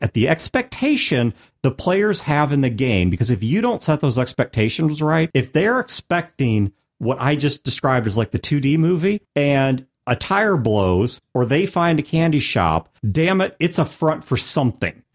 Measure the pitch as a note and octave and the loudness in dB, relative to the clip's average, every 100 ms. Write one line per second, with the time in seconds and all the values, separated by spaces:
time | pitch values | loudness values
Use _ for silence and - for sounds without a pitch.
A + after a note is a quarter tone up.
0 | G#2 A#2+ B2+ D#3+ - C4 B3+ - C#4 C#4+ | -4 0 0 0 -2 -4 -4 -4 -2 0
1 | - C3 A#2+ - _ _ C3+ - F3+ F#3+ | 0 0 0 -4 _ _ -4 -2 -2 0
2 | G#3 F3+ - D3 D3 C#3+ C3 A2 B2+ G2 | 0 0 0 0 2 2 0 0 0 2
3 | F2+ E2+ A#2 G#2+ A2 F#3 A#3+ A3 - D3+ | 2 0 0 0 0 0 0 -2 -2 0
4 | C#3+ A#2+ B2+ - B2 - A2 - D#3+ D3+ | 0 0 -2 -2 -4 0 0 0 -2 -2
5 | D#3 D#3+ D#3+ C3+ C3 D#3 G3+ B3+ A#3+ - | 0 0 0 0 0 0 2 0 -2 -6
6 | - E3+ E3 - B2+ G#2+ G2+ - _ - | -2 -4 -4 -2 0 2 0 -4 _ -6
7 | A2+ B2+ B2+ D3 C#3+ - - - C#3 B2+ | -4 -2 0 0 0 -2 -4 -2 0 0
8 | A2 G#2 A2+ - - D3 C3+ D#3 D#3+ F3+ | 0 0 -2 -2 -2 -2 2 2 2 2
9 | F#3 G#3 - - C#3+ C#3 C3+ C3 - _ | 0 -2 -4 -2 2 2 2 0 -6 _
10 | - B2 - G3 G#3+ F3+ A2+ G#2+ F#2 F2+ | -4 -4 -2 0 2 2 2 2 2 2
11 | A#2+ - _ B2+ A#2 D3 F#3+ F3+ E3+ D#3+ | 0 -4 _ -2 0 0 0 0 0 0
12 | - E3 E3 D3+ - A2+ E2+ D#2+ - _ | 0 0 2 0 0 0 2 0 -2 _
13 | G#2+ G2 E3+ F#3+ F#3+ - - - D#3 - | -4 0 2 2 0 -2 -2 0 -2 0
14 | D#3+ D#3 - C3+ - - B2+ - F2 - | -2 -2 -2 -4 -2 -2 -2 -2 -6 -8
15 | _ | _